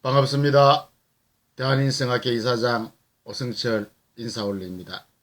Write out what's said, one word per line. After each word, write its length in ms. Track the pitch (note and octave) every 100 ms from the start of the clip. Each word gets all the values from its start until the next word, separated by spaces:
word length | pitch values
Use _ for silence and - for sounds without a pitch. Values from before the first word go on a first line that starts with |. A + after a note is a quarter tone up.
반갑습니다. 880 | C3 C#3 C3 C#3+ C#3+ C#3+ C#3 D3 - _ _ _ _ _ _ -
대한인생학회 760 | C3 C3+ C#3 - B2+ B2 C3
이사장 580 | A#2 A2+ A#2 A#2+ A#2 A2+ _ _ _
오승철 680 | - - B2 A2 B2 A2 G#2 _ _ -
인사 260 | A#2 G#2
올립니다. 640 | G2+ G2 F#2 F#2 F2+ F#2 _ _